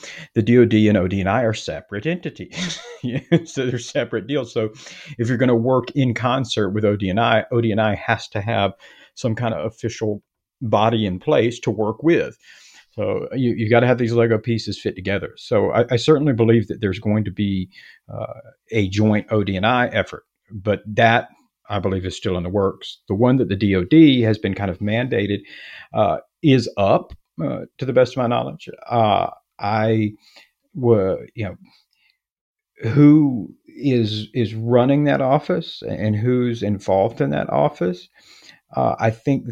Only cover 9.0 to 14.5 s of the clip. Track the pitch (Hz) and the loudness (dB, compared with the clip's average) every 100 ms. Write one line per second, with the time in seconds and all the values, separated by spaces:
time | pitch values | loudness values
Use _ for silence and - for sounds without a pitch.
9 | - - 120 110 120 92 95 - 117 - | -20 -8 -6 -4 -4 -4 -6 -6 -10 -6
10 | 110 104 _ _ _ - 117 104 110 117 | -6 -6 _ _ _ -10 -2 2 2 2
11 | 107 90 - 147 117 120 - 107 107 110 | -2 -4 -2 0 0 -2 -6 -4 -4 -2
12 | 151 160 78 - _ - - - _ - | 0 0 0 -8 _ -20 -20 -20 _ -8
13 | 101 104 - 123 123 110 107 117 123 123 | -4 -4 -6 -4 -2 0 2 4 4 2
14 | 120 117 117 110 117 | 0 2 2 2 0